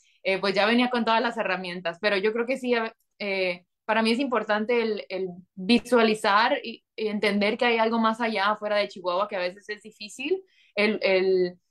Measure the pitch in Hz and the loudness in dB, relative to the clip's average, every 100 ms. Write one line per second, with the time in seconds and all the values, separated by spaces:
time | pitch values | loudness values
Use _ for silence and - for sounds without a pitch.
0 | _ _ - 190 196 190 208 240 247 240 | _ _ -2 0 0 2 4 4 2 0
1 | 226 226 240 226 190 185 185 180 170 170 | 2 2 0 -2 -4 -4 -6 -6 -6 -2
2 | 214 196 208 226 233 262 254 233 226 - | 0 0 0 0 -2 -2 0 0 -2 -8
3 | _ - 208 190 185 175 _ _ - 220 | _ -8 -4 -2 -2 -4 _ _ -2 2
4 | 226 233 277 233 214 214 214 240 226 208 | 2 2 0 0 0 -2 0 0 0 -4
5 | - 190 190 175 - - 185 240 - 247 | -6 -6 -6 -10 -18 -6 2 2 4 4
6 | 226 214 214 202 240 285 233 220 _ - | 4 2 2 4 2 0 -6 -14 _ -6
7 | 214 208 208 202 202 233 240 226 220 226 | -4 0 0 2 0 0 0 2 2 2
8 | 226 226 233 202 202 214 208 208 202 202 | 0 0 -2 0 0 -2 -2 0 -2 -4
9 | 180 175 208 196 180 196 - 208 214 - | -4 -2 -2 -4 -6 -6 -12 -14 -14 -18
10 | 208 - 277 381 - _ _ - 208 208 | -16 -8 -4 -4 -6 _ _ 0 0 2
11 | 196 190 190 185 180 180 _ | 2 2 4 2 0 -4 _